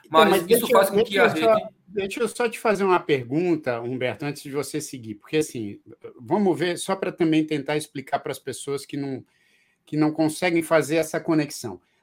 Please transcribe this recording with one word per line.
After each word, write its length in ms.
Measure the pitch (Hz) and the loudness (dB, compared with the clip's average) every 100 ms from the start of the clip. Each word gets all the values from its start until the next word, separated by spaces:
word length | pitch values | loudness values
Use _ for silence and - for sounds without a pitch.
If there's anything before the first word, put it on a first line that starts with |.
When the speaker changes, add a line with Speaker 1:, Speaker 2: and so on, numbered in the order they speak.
Speaker 1:
Então, 160 | - 160 | 2 6
Speaker 2:
Mas 100 | 175 | 6
Speaker 1:
mas 100 | 190 | 6
Speaker 2:
isso 60 | 170 | 4
Speaker 1:
deixa 180 | 233 - | 2 4
eu, 40 | 190 | 4
Speaker 2:
faz 120 | 196 | 4
com 60 | 196 | 2
Speaker 1:
deixa 140 | 226 | 0
Speaker 2:
que 80 | 196 | 4
a 60 | |
Speaker 1:
eu 60 | 226 | 2
só, 240 | 160 226 | 4 2
Speaker 2:
rede 140 | 214 - - - | 2 0 -12 -10
Speaker 1:
deixa 340 | 202 190 294 | -6 -6 -4
eu 80 | 220 | -4
só 200 | - 240 | -2 -4
te 80 | 226 | -2
fazer 260 | 233 196 | 0 2
uma 160 | 196 175 | 2 2
pergunta, 800 | 175 139 117 147 180 156 131 120 | 2 -2 0 -2 0 0 -2 -4
Humberto, 460 | 120 127 123 107 147 | -6 -4 -4 -4 -6
antes 160 | 147 | -8
de 80 | 147 | -8
você 280 | 139 139 156 | -6 -6 -6
seguir, 360 | 147 135 110 | -8 -10 -12
porque, 240 | 104 - 156 | -14 -4 -2
assim, 420 | 151 127 104 104 - - 113 - | -2 -4 -8 -10 -18 -20 -20 -16
vamos 380 | 117 185 196 143 | -2 2 2 2
ver, 180 | 175 170 | 0 -2
só 180 | - | -4
pra 160 | 190 180 | -4 -4
também 360 | - 165 156 156 | 0 2 2 2
tentar 320 | 151 135 151 | -2 -2 -4
explicar 400 | 151 143 135 139 | -4 -10 -6 -6
pras 200 | 151 135 | -4 -10
pessoas 460 | - 123 - 139 | -10 -10 -6 -8
que 140 | - 143 | -6 -8
não, 260 | 139 135 - _ _ _ _ _ _ | -6 -8 -12 _ _ _ _ _ _
que 100 | 151 | 0
não 160 | 151 | 0
conseguem 500 | 151 156 156 180 170 | 2 0 0 0 0
fazer 340 | 160 160 135 160 | 2 2 2 0
essa 220 | 156 160 | -2 -4
conexão, 600 | 165 160 147 - 117 92 _ _ | 0 0 0 -6 -12 -12 _ _